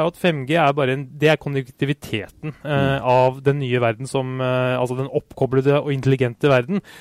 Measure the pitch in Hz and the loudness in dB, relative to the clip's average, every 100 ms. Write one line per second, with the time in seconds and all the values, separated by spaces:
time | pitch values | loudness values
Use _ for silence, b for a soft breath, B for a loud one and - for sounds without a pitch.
0 | 160 - 185 151 127 165 143 143 131 135 | 0 -2 -2 -2 0 2 2 2 0 -2
1 | 131 147 147 151 147 139 131 - 139 147 | -6 0 2 2 0 -6 -6 -4 -4 -4
2 | - 107 92 - 151 - 143 139 135 135 | -6 -8 -8 -12 -12 -10 -4 0 0 0
3 | 123 127 127 135 139 143 131 123 120 110 | 2 4 4 2 0 0 0 0 0 -2
4 | 131 135 131 131 127 127 127 127 123 127 | -4 -4 -4 -4 -2 0 0 0 -2 -2
5 | 135 151 - - 135 135 135 143 147 135 | -4 -6 -6 -4 0 2 2 2 0 -2
6 | 131 135 123 117 147 131 123 196 - B | 0 2 0 0 2 2 2 -4 -6 B